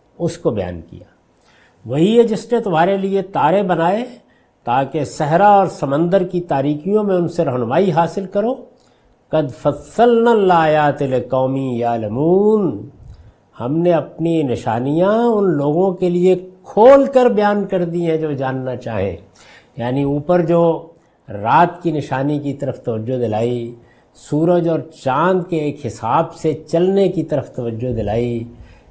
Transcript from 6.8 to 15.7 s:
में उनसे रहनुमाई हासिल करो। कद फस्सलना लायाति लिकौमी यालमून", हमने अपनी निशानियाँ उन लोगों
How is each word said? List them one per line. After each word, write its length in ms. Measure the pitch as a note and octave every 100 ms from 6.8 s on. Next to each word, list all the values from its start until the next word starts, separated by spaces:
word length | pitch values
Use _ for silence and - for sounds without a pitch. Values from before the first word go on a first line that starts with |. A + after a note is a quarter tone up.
| F3 G#3+
में 100 | G#3
उनसे 300 | F#3 E3 C3+
रहनुमाई 460 | E3 B2 A2+ D3 G3
हासिल 360 | D#3 F3 G3 F#3+
करो। 420 | G3+ A3 C4+ - _ _ _ _ _ _
कद 180 | D#3 C#3+
फस्सलना 840 | - D3 - - - A#3+ A#3 A#3
लायाति 720 | A3+ F#3+ E3+ D#3+ D3+ D3 C#3+ C#3
लिकौमी 760 | B2+ B2 C3 C3 C3+ C3+ A#2
यालमून", 1080 | A#2+ A#2 G#2+ A#2 D#3 F#3 G#3 A3 F3 G2+ B2 - - - - _ _ -
हमने 340 | A#2+ D#3+ F3
अपनी 500 | E3 - - E3 E3
निशानियाँ 720 | C#3 A2+ B2 A2+ C3+ D#3 F#3 A3 A#3+
उन 180 | G#3+
लोगों 480 | G3 D3+ C#3+